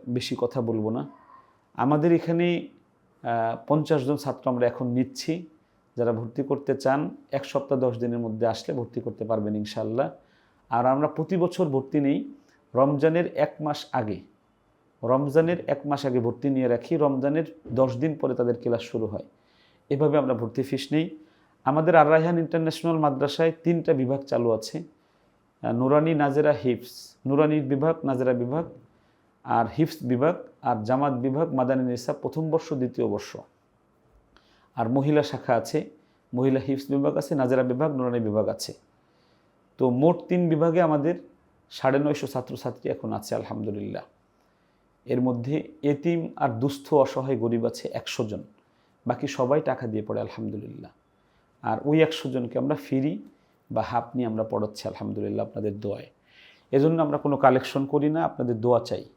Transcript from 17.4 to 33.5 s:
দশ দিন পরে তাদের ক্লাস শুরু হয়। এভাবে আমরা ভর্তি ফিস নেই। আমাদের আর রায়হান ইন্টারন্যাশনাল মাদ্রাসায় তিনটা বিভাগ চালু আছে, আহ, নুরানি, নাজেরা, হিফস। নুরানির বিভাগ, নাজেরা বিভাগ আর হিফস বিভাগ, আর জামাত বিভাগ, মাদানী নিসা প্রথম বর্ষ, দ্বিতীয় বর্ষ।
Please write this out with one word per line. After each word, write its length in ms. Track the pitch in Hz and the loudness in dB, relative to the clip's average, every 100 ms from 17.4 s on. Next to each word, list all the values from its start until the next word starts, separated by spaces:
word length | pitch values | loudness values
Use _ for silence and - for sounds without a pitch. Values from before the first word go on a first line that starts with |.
| 160 - - | -2 -8 -4
দশ 240 | 117 127 117 | 2 2 2
দিন 180 | 156 | -2
পরে 200 | 151 139 | -2 -2
তাদের 200 | 123 120 120 | 0 0 0
ক্লাস 200 | 127 117 | 0 -2
শুরু 240 | - 117 107 | -2 -4 -4
হয়। 180 | 104 - _ _ _ _ _ - | -6 -12 _ _ _ _ _ -4
এভাবে 300 | 139 151 143 | 0 2 2
আমরা 160 | 131 | 2
ভর্তি 280 | 113 117 135 | 0 -2 -4
ফিস 300 | 131 135 - | -4 -4 0
নেই। 260 | 151 170 - - _ _ _ | 0 0 -6 -20 _ _ _
আমাদের 320 | 131 151 160 165 | 0 2 6 8
আর 140 | 147 | 8
রায়হান 280 | 160 165 170 | 6 4 0
ইন্টারন্যাশনাল 600 | 160 165 160 - 170 160 | 0 0 0 0 0 2
মাদ্রাসায় 540 | 147 131 143 151 165 160 | 2 2 -2 2 0 2
তিনটা 280 | 170 170 165 | 0 0 2
বিভাগ 280 | 139 127 139 | 2 2 -2
চালু 260 | - 123 117 | -2 0 2
আছে, 320 | 110 - 151 - _ _ _ _ _ _ _ | 0 -2 -10 -10 _ _ _ _ _ _ _
আহ, 100 | 117 | -2
নুরানি, 420 | 117 131 147 160 | 0 4 4 4
নাজেরা, 380 | 151 143 147 151 | 2 2 4 2
হিফস। 640 | 120 127 117 - - - - 131 | 2 2 -2 -4 -18 -20 -8 0
নুরানির 360 | 143 151 151 | 4 4 2
বিভাগ, 320 | 131 135 156 160 | 0 0 0 0
নাজেরা 280 | 143 127 127 | -2 0 0
বিভাগ 320 | 120 120 151 165 - - _ _ _ _ _ | 0 -2 -4 -6 -12 -20 _ _ _ _ _
আর 220 | - 113 107 - | -2 0 0 0
হিফস 200 | 156 - | -2 -2
বিভাগ, 320 | 123 123 151 175 - - | -2 2 2 0 -8 -6
আর 220 | 127 113 | -2 -2
জামাত 280 | 107 131 143 | 0 0 0
বিভাগ, 420 | 123 131 135 165 | 0 0 0 0
মাদানী 300 | 131 127 131 | 0 2 2
নিসা 280 | 127 120 - | 0 -2 -4
প্রথম 380 | 147 131 160 160 | -6 -4 -4 -2
বর্ষ, 220 | 160 - | -2 -2
দ্বিতীয় 340 | 139 123 123 113 | -4 -4 -2 -2
বর্ষ। 300 | 104 - - - | -2 -8 -16 -18